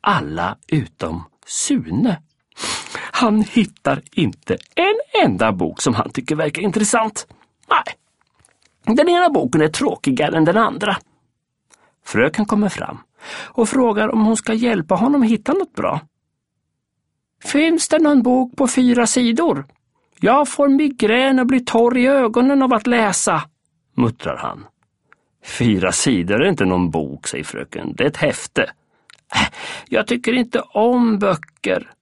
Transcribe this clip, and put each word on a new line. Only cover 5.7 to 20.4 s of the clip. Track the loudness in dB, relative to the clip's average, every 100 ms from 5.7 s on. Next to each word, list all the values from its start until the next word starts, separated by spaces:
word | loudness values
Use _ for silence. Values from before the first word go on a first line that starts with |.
| -2
som | -2
han | 0 -2
tycker | -6 -6
verkar | -2 -2 -2
intressant. | -4 -2 0 0 -2 -6 -16 _ _ _ _
Nej, | -4 -4 -14 _ _ _ _ _ _ _ _ 0 2
den | 4
ena | 4 2
boken | 2 0 2
är | 0
tråkigare | 0 -4 -2 -2 0 0 2
än |
den | 2 4
andra. | 0 -2 -4 -4 _ _ _ _ _ _ _ _ _ _
Fröken | -6 0 0 0
kommer | -2 0 -2
fram | -4 -12 -12 _ _ -18 -16
och | -12 -2 0
frågar | 2 2 2 0
om | 2
hon | 2 0
ska | -2
hjälpa | -2 0 -2 0
honom | 0 2 2
hitta | 2 0 0
något | -2 -2
bra. | -4 -4 -4 -8 _ _ _ _ _ _ _ _ _ _ _ _ _
"Finns | -4 0 2 0 0
det | 2
någon | 4 4
bok | 4 2 0 0
på | 0
fyra | 2 2 4 2
sidor? | 2 0 2 0 -2 -6 _ _ _ _ _
Jag | 2 4